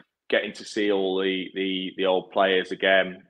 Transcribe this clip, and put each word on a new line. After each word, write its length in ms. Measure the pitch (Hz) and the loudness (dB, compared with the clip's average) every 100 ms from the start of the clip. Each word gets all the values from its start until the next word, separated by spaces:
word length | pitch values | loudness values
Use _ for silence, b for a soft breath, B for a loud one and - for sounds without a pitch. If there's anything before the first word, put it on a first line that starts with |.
| - _ _ | -20 _ _
getting 240 | - 104 | -2 -2
to 100 | - | -10
see 280 | - 113 104 | -8 -2 0
all 280 | 98 95 92 | 0 0 0
the, 280 | 95 95 90 95 | 0 -2 -6 -4
the, 360 | 95 92 92 - | -4 -4 -6 -2
the 80 | 92 | 0
old 260 | 92 87 | 0 0
players 400 | 107 95 92 90 | 0 2 2 0
again, 520 | 92 95 95 92 90 | -2 4 4 2 -6